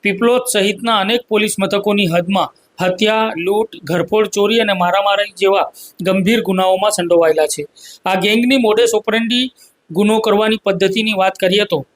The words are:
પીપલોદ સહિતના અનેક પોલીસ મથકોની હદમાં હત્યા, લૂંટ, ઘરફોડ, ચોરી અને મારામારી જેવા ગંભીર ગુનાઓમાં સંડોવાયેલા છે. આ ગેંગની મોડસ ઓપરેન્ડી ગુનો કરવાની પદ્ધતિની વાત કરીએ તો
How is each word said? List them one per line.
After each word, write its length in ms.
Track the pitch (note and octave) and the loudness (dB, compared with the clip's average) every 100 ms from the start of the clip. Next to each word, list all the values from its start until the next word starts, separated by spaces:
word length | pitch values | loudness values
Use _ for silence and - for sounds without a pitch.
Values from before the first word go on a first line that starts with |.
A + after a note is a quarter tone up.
પીપલોદ 440 | G3+ F#3+ A#3 B3 B3 | -2 0 2 2 0
સહિતના 440 | G#3+ G3 G#3 A#3 A3 | -2 0 -2 -2 0
અનેક 220 | F#3+ A#3+ - | 0 -2 0
પોલીસ 260 | G#3+ G#3+ - | -2 -2 -2
મથકોની 480 | G3 G3+ G3+ G#3 F#3+ | -2 -2 0 0 0
હદમાં 420 | E3+ F3 G3 D#3 _ _ _ | 0 0 -2 -2 _ _ _
હત્યા, 540 | F#3 F#3 G#3+ A3 A3 D#3+ | -4 0 0 0 -2 -2
લૂંટ, 340 | F3 G#3 A3 - | -2 -2 -2 -8
ઘરફોડ, 420 | D3 E3+ - G#3+ G#3 | -4 -4 0 0 0
ચોરી 340 | G3+ G3+ A3+ | 0 0 0
અને 140 | G#3+ | 0
મારામારી 580 | F#3+ F3 F#3+ G3+ G3+ G#3 F#3+ | 0 0 2 0 0 -2 -2
જેવા 300 | G3 G3 D#3+ - - _ | 0 2 0 -6 -20 _
ગંભીર 400 | F#3 F#3+ F#3 A#3+ | -2 0 2 0
ગુનાઓમાં 480 | G#3 F#3+ F#3 F#3 G#3 | 0 0 2 2 0
સંડોવાયેલા 560 | G#3 E3+ E3+ E3 D#3 D#3 | -2 2 2 4 2 0
છે. 180 | - D3 - - - | -2 -10 -14 -20 -10
આ 120 | - F#3+ | -2 0
ગેંગની 400 | F#3+ A3 A#3+ C4+ A3+ | 2 2 2 2 2
મોડસ 280 | G#3+ A#3 | 2 2
ઓપરેન્ડી 520 | A3 G#3+ A3 A3+ A#3+ B3+ _ _ _ _ | 0 -2 -2 -2 -2 -4 _ _ _ _
ગુનો 300 | D#3+ G#3 A3 | -2 2 2
કરવાની 440 | A3 G3+ G#3+ A3 | 2 0 0 -2
પદ્ધતિની 540 | - F#3+ G3 G3 A3 G#3 | -2 0 0 0 -2 0
વાત 180 | F#3+ G3 | 0 0
કરીએ 220 | F#3 G3 | 0 2
તો 160 | G#3 F3 - | 0 -2 -6